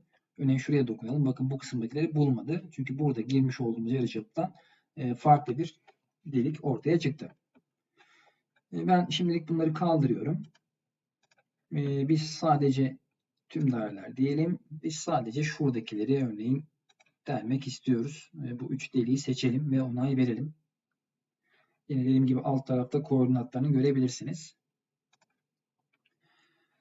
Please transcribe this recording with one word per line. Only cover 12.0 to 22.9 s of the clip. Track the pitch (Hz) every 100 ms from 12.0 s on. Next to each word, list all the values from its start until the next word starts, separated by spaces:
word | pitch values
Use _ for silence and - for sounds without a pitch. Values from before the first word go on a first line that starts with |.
| 139
biz | 156
sadece | - - 165 143 139 131 131 - _ _ _ _ _
tüm | 160 143
değerler | 143 104 98 - 120
diyelim. | 139 147 165 180 -
Biz | 156 160 -
sadece | - 156 113 131
şuradakileri | 151 - 143 120 - 104 113 139 127
örneğin | 104 117 139 156 _ _ _ _ _ -
delmek | 120 110 135 -
istiyoruz. | - - 117 143 - - 156 127
E, | 120
bu | 131
üç | 135 -
deliği | 127 117 135
seçelim | - 127 127 127 151
ve | 131
onay | 131 120 135 127
verelim. | 123 110 156 - _ _ _ _ _ _ _ _ _ _ _ _ -
Yine | 131
dediğim | 127 131 131
gibi | 127
alt | 147 135 -
tarafta | 127 127